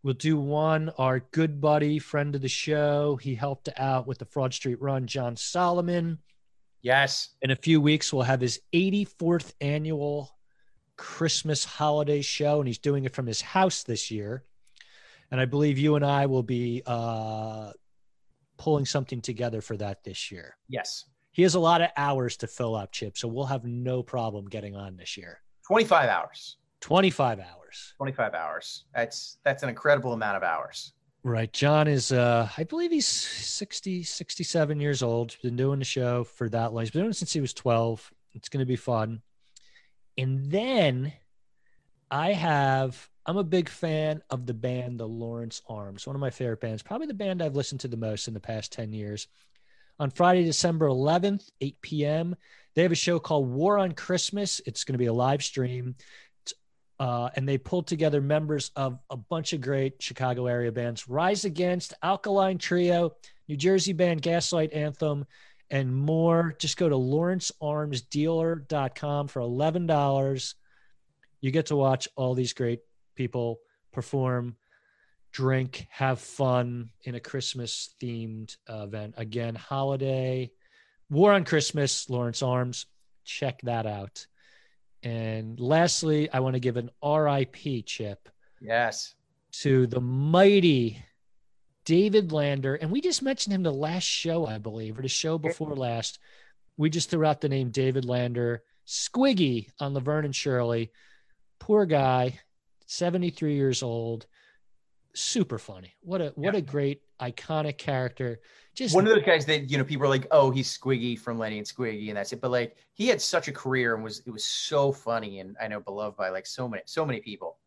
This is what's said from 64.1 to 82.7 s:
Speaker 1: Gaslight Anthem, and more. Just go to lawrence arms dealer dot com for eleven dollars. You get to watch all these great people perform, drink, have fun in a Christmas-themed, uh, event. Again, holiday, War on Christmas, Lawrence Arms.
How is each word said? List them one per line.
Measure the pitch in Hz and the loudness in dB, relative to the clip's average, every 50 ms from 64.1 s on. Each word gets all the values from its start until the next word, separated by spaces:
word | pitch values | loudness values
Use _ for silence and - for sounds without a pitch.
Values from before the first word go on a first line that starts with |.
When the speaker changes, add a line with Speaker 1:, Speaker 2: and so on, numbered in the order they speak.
| 170 156 | 2 2
Speaker 1:
Gaslight | 135 170 165 170 165 - - 165 156 156 - | 0 0 2 2 0 0 0 0 0 0 0
Anthem, | 151 151 151 143 - 160 151 147 143 139 _ _ - - - - _ _ _ | -2 -2 -4 -2 -2 0 0 0 -2 -4 _ _ -20 -20 -20 -20 _ _ _
and | - 139 135 127 127 | -2 0 0 0 0
more. | 135 139 147 160 160 165 170 165 170 165 165 151 - | 0 2 2 2 4 6 6 6 4 4 2 -2 -4
Just | - 151 - | -4 -6 -2
go | - 180 | 2 2
to | 160 147 | 2 4
lawrence | 131 127 127 139 156 170 175 185 185 - - - _ | 2 2 2 2 2 2 2 0 -2 -2 -6 -8 _
arms | 156 147 147 151 151 147 143 127 - | -4 -2 -2 -2 -2 -2 -4 -6 -6
dealer | _ - 147 147 160 165 160 165 165 165 | _ -2 0 0 2 2 2 2 0 0
dot | 160 139 - 156 147 139 127 - | -2 -4 -2 -2 0 0 -2 -4
com | - - 147 147 143 143 | -6 -6 -4 -2 -2 -4
for | 139 - 139 | -4 -4 -4
eleven | 120 120 120 127 147 160 160 180 175 | -4 -2 0 0 0 0 0 0 2
dollars. | 165 160 147 143 139 135 135 135 139 139 131 - - - _ _ _ _ _ _ _ _ _ _ _ _ _ _ _ _ _ | 2 4 4 4 4 4 2 2 0 0 -2 -4 -8 -12 _ _ _ _ _ _ _ _ _ _ _ _ _ _ _ _ _
You | - 131 | -4 0
get | 127 160 156 | 0 0 0
to | - 151 | 2 2
watch | 143 135 135 131 131 - - _ | 4 4 4 4 2 -2 -8 _
all | - 131 127 127 | -2 -2 0 0
these | 127 127 120 - | 0 -2 -2 -2
great | - 131 120 120 123 _ _ _ _ _ _ _ | -2 -2 -2 -2 -4 _ _ _ _ _ _ _
people | - 131 120 - 127 120 117 113 - _ _ _ _ _ _ | -6 -6 -4 -2 -4 -4 -4 -4 -6 _ _ _ _ _ _
perform, | - - 123 - - 139 131 127 127 123 120 120 117 _ _ _ _ _ _ _ _ _ _ _ _ _ _ _ | -10 -10 -8 -4 -2 0 0 0 0 -2 -2 -4 -8 _ _ _ _ _ _ _ _ _ _ _ _ _ _ _
drink, | - - 131 131 131 131 131 131 131 - - - | -8 -2 2 2 2 2 0 -2 -6 -12 -16 -16
have | - - 135 135 131 123 | -4 -2 0 0 0 -2
fun | - - - - 139 131 123 123 123 123 120 120 117 110 - _ _ | -6 -14 -4 0 0 2 2 2 0 0 -4 -8 -10 -12 -16 _ _
in | 131 120 | -10 -10
a | 120 | -10
Christmas-themed, | 117 - - 135 127 - - 127 120 113 - - - - _ _ - 123 117 117 113 110 110 110 110 107 - _ _ - | -10 -8 -8 -6 -6 -6 -6 -8 -8 -8 -8 -10 -10 -12 _ _ -8 -8 -6 -6 -8 -8 -10 -12 -12 -14 -16 _ _ -14
uh, | 113 110 104 | -12 -10 -10
event. | 101 104 107 104 107 110 | -8 -8 -10 -10 -10 -10
Again, | - 117 107 104 120 117 117 113 | -10 -10 -6 -4 -4 -4 -4 -6
holiday, | 113 - - 139 135 135 139 139 135 135 135 131 131 131 127 127 131 127 120 _ _ _ _ _ _ _ _ _ _ _ _ | -8 -8 -6 -4 -2 0 0 0 0 0 0 0 0 0 -2 -2 -2 -4 -6 _ _ _ _ _ _ _ _ _ _ _ _
War | 147 143 185 208 202 | 4 6 8 8 8
on | 196 165 | 6 4
Christmas, | - 165 151 143 - - 151 143 135 - - - - | 4 2 2 2 2 0 0 0 0 0 -4 -4 -4
Lawrence | 127 123 123 120 117 - | -2 -2 -2 -2 -2 -2
Arms. | 139 127 127 127 127 123 | 0 0 0 0 0 -2